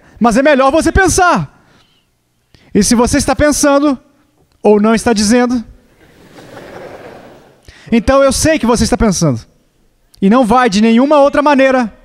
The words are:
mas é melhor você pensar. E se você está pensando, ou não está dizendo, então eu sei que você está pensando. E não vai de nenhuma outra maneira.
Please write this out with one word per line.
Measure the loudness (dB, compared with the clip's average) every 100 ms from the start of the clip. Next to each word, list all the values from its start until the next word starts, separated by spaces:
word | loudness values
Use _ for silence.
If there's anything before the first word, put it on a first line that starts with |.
| _ -2
mas | 0 2
é |
melhor | 2 2 2
você | 0 0
pensar. | 0 0 0 0 0 -4 _ _ _ _ _ _ _ _ _ _ _ _
E | -2
se | 0 0
você | 0 -2
está | -2
pensando, | -2 0 0 0 0 0 -4 _ _ _ _ _ _
ou | 0 2
não | 2
está | 0 -2
dizendo, | -2 0 0 0 -4 -8 -20 _ _ _ _ -20 -20 -20 -20 -20 -20 -20 -20 -20 -20 -20 -20 _ _ -20 -20 -4
então | -2 0 2
eu | 2
sei | 0 -2 0
que | 0
você | -2
está | -2 -2
pensando. | -2 0 -2 -4 -8 _ _ _ _ _ _ -4
E | 0
não | 2 2
vai | 0 0
de | 0
nenhuma | 2 2 2 2
outra | 2 0
maneira. | 0 2 2 0 -4 -10